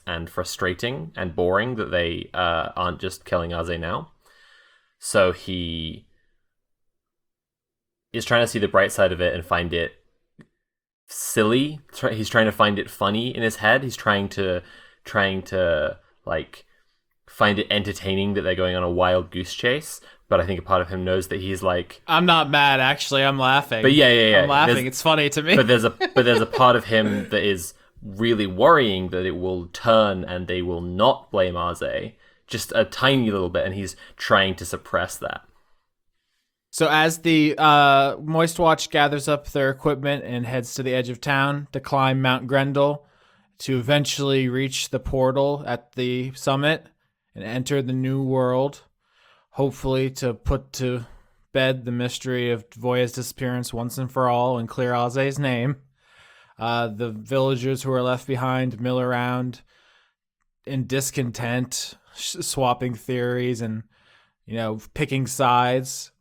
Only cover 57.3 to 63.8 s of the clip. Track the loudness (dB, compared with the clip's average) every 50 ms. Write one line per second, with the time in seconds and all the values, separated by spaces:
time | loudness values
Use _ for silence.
57.3 | 0 0 2 2 0 0 -2 -2 -4 -2 -2 -2 -2 0 0 0 -2 -2 -4 -6
58.3 | -4 -4 -2 -2 -2 -2 -2 -4 -4 -4 -4 -2 -2 -2 0 -2 -2 -2 -2 -2
59.3 | -2 -4 -4 -6 -8 -12 -18 _ _ _ _ _ _ _ _ _ _ _ _ _
60.3 | _ _ _ _ _ _ _ -6 -6 -6 -4 -2 -4 -4 -4 -4 -4 -4 -4 -4
61.3 | -6 -6 -6 -4 -2 -4 -4 -4 -6 -10 -10 -10 -14 -20 _ _ _ -10 -10 -10
62.3 | -8 -8 -8 -6 -2 0 0 0 0 0 -2 -6 -6 -6 -6 -6 -4 -2 -2 -2
63.3 | -2 -2 -2 -2 -2 -4 -4 -6 -6 -8